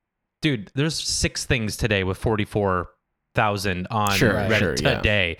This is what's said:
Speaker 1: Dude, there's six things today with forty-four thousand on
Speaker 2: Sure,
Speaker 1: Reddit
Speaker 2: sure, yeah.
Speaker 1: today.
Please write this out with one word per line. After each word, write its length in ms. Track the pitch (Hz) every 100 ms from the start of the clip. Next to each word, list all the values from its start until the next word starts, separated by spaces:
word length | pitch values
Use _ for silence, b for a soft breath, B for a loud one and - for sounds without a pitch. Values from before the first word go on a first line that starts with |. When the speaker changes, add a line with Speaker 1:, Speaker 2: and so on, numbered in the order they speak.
| _ _ _ _
Speaker 1:
Dude, 280 | 156 127 92
there's 200 | 131 156 -
six 460 | - - 147 -
things 320 | - 131 107 -
today 280 | 117 101
with 140 | 92 92
forty-four 720 | 123 107 101 110 101 90 85 _ _ _ _
thousand 520 | - 110 101 98 90 92
on 200 | 113 104
Speaker 2:
Sure, 200 | 98 123
Speaker 1:
Reddit 260 | 92 98 107
Speaker 2:
sure, 160 | 92 69
yeah. 140 | 104 120
Speaker 1:
today. 400 | 107 104 87